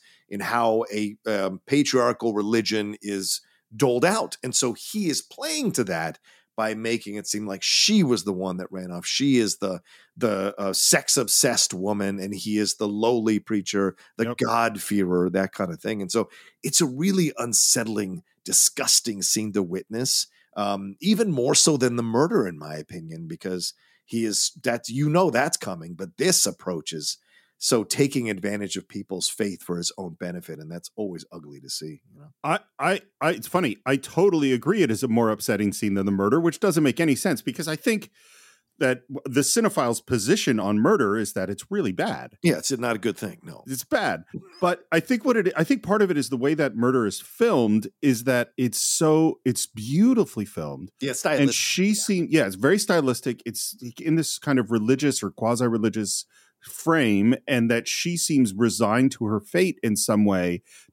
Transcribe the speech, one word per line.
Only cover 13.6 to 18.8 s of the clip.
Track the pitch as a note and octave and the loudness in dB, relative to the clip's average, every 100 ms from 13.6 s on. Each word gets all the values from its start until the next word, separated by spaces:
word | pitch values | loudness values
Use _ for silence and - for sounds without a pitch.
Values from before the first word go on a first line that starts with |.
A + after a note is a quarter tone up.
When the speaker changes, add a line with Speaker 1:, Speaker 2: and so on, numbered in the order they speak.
| F#2+ G2+ G2 - - - | -2 0 0 -2 -14 -4
Speaker 1:
the | |
Speaker 2:
Yep. | A#2 A#2+ | -4 -2
Speaker 1:
God-fearer, | A#2 A#2 A#2 G#2 - G2+ F#2 F2+ F2+ | 0 2 0 -2 -2 0 2 2 2
that | F#2 F#2+ | 2 -2
kind | - F#2 | -2 -6
of | E2 | -6
thing. | G#2+ G#2+ | -6 -6
And | F#2 | -2
so | A2+ G2+ - - _ | -2 -4 -8 -20 _
it's | C#3+ - | -2 0
a | D#3 | 0
really | C3 F#3 F#3+ D#3 A#2+ | 0 0 2 0 -2
unsettling, | A#2+ A2+ - - A2+ G#2+ F#2+ F2 - _ | -2 0 2 2 0 -4 -4 -8 -14 _
disgusting | - - - - | -2 2 2 0